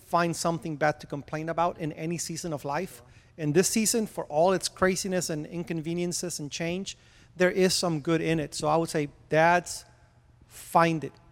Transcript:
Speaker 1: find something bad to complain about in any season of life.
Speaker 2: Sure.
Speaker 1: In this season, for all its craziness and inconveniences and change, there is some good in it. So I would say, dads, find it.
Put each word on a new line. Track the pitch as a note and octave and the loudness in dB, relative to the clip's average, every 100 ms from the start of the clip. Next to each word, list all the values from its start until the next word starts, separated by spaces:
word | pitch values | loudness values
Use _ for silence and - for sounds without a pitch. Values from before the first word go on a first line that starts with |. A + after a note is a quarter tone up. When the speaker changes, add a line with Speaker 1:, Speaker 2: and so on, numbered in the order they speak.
| - | -2
Speaker 1:
find | E3+ E3+ D#3+ | 2 2 0
something | E3+ E3 E3+ D3 | -2 -2 -4 0
bad | D3+ D3+ | 0 0
to | - | -6
complain | C#3+ - D#3 D#3+ | -12 -8 -8 -6
about | E3 F3 - | 0 0 0
in | D#3 | -6
any | E3 E3 F3 | -6 -6 -4
season | - D#3+ F3 | -6 -8 -6
of | D3 C#3+ | -6 -4
life. | D3 F#3 - | -4 -6 -10
Speaker 2:
Sure. | - - - - | -20 -20 -20 -6
Speaker 1:
In | D3+ | 0
this | D3 F#3 | 2 2
season, | A#3 G#3 A#3+ A3 | 2 0 0 -2
for | - - | -6 -4
all | D3+ F3 | 2 4
its | F#3 - | 2 -2
craziness | - F#3+ F#3 G3 F#3 E3+ | 0 0 0 -2 -2 -2
and | D#3 D3+ | -6 -6
inconveniences | E3+ E3+ E3 D3+ E3+ F3 E3+ F3+ - | -8 -6 -6 -4 -2 -2 -4 -6 -8
and | D3 | -8
change, | - E3 F3+ G3 - _ - - - | -6 -4 -4 -6 -12 _ -20 -20 2
there | F3+ | 2
is | F#3+ F#3 | 6 4
some | - F3+ D#3 | 4 0 0
good | C#3 E3 | 0 0
in | E3 D#3+ | 2 0
it. | C#3+ - | -2 -2
So | D3+ | 0
I | D#3 | 2
would | E3 | 0
say, | E3 D3 - - | -2 -4 -8 0
dads, | D3+ E3 F3 E3+ - - _ _ _ _ _ _ | 4 6 6 2 -8 -14 _ _ _ _ _ _
find | - - E3+ E3+ D#3+ | -20 0 4 4 2
it. | C#3 - - | -6 -12 -20